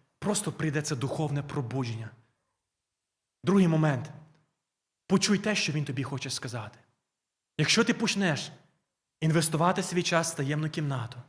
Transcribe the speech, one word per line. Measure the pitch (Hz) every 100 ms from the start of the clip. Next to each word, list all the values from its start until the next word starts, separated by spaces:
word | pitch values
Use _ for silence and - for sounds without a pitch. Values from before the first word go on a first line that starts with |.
| _ -
просто | 190 208 -
прийде | - 160 147
це | 147 143
духовне | 127 - 156 143
пробудження. | 143 147 120 131 120 110 110 - _ _ _ _ _ _ _ _ _ _ _ _
Другий | - 196 180
момент. | 160 156 131 - - - _ _ _ _ _ _ _ -
Почуй | 190 - 196
те, | 214 208
що | -
Він | 151 143
тобі | 127
хоче | 123 135 135
сказати. | - 127 117 107 - _ _ _ _ _ _ _ -
Якщо | 151 -
ти | 233
почнеш | - 220 196 190 139 - - _ _ _ _ _ -
інвестувати | 160 160 160 151 175 190
свій | 180 180
час | 170 170 170
в | -
таємну | 139 147 156
кімнату, | 156 151 131 113 -